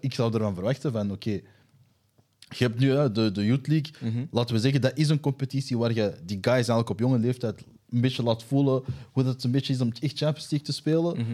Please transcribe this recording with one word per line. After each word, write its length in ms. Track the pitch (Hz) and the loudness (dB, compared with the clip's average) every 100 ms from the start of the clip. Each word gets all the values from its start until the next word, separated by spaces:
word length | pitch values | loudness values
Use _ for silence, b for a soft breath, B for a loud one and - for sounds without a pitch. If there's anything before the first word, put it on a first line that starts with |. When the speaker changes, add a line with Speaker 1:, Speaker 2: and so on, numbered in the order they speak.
Speaker 1:
ik 140 | 135 | -4
zou 200 | 127 117 | 0 0
ervan 200 | 110 107 | 0 -2
verwachten 380 | 90 101 135 156 | -2 -2 -2 -2
van, 200 | 110 101 | -2 -4
oké, 180 | 95 113 98 b b b b _ _ _ _ _ _ - | -4 -4 -6 b b b b _ _ _ _ _ _ -12
je 160 | - | -2
hebt 140 | 123 113 | 0 2
nu, 120 | 135 | 2
hè, 220 | 135 143 | 4 2
de, 200 | 104 110 | 2 0
de 120 | 98 | 2
Youth 220 | 104 131 131 | 0 0 2
League. 260 | 156 135 - | 0 -2 -6
Speaker 2:
Mhm. 240 | 117 117 135 | -6 -4 -2
Speaker 1:
Laten 240 | 117 117 | -2 0
we 60 | 113 | 2
zeggen, 200 | 127 139 | 2 2
dat 180 | 127 143 | 2 2
is 100 | 151 | 2
een 120 | 147 | 2
competitie 580 | 139 135 135 135 139 117 | 0 -2 -4 -4 -2 0
waar 160 | 117 | 0
je 200 | 113 101 104 | 2 0 -2
die 140 | 92 98 | -6 -2
guys 140 | 120 | 2
eigenlijk 360 | 127 117 117 113 | 2 4 2 0
op 80 | 101 | 0
jonge 200 | 123 127 | 2 2
leeftijd 440 | 117 127 113 - - - _ | 2 0 -4 -6 -14 -20 _
een 100 | 120 | 0
beetje 220 | 127 131 | 2 2
laat 200 | 117 113 | 0 0
voelen 400 | - 139 139 131 131 B B | 0 2 4 2 -2 B B
hoe 100 | 135 | 0
dat 200 | 131 127 | 0 0
een 60 | 127 | 0
beetje 220 | 135 - | 0 0
is 80 | 127 | 0
om 80 | 120 117 | 0 -2
echt 180 | 143 - | -4 -2
Champions 320 | 151 151 - | -2 -2 -4
League 160 | 147 - | -4 -4
te 40 | |
spelen, 440 | 139 156 160 170 - | -4 0 0 0 -2
Speaker 2:
Mhm. 120 | 117 | -4